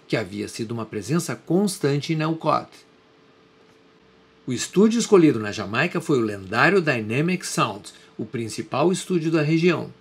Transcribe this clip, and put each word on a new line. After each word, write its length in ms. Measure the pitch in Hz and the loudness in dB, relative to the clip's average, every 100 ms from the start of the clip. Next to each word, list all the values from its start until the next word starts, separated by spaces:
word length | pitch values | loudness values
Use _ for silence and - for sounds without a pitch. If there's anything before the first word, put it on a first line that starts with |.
| - | -4
que 120 | 131 | -2
havia 320 | 95 104 101 | -2 -6 -8
sido 240 | - 110 | -8 -8
uma 120 | 117 110 | -6 -6
presença 480 | 107 98 165 165 | -8 -2 -2 -2
constante 760 | 120 - 170 202 - 143 143 - | -8 0 0 0 0 0 0 -2
em 80 | 160 | -2
Elcott. 480 | 156 160 156 139 - - - _ _ _ _ _ _ _ _ _ _ _ _ _ _ _ - | -2 -2 0 0 -2 -20 -20 _ _ _ _ _ _ _ _ _ _ _ _ _ _ _ -8
O 60 | |
estúdio 480 | 120 - 180 220 226 | -6 -2 4 4 4
escolhido 400 | - 196 156 120 | 4 6 6 4
na 120 | 104 | -4
Jamaica 500 | 101 95 117 170 180 | -6 -4 0 0 -2
foi 160 | - 135 | 0 0
o 80 | 113 | 0
lendário 560 | 101 95 113 147 196 | -4 -6 2 4 4
Dynamic 640 | 156 123 107 123 165 180 - | 2 -2 -2 -2 0 -2 -4
Sound, 480 | - 127 98 - - - - | -2 -2 -2 -14 -20 -20 -12
o 80 | 110 | -8
principal 680 | 123 113 - 110 123 165 | -6 -6 -8 -6 0 0
estúdio 400 | 185 - 180 156 | 0 -2 -2 0
da 120 | 165 | 0
região. 500 | 147 165 175 143 117 - | 2 2 2 0 -4 -14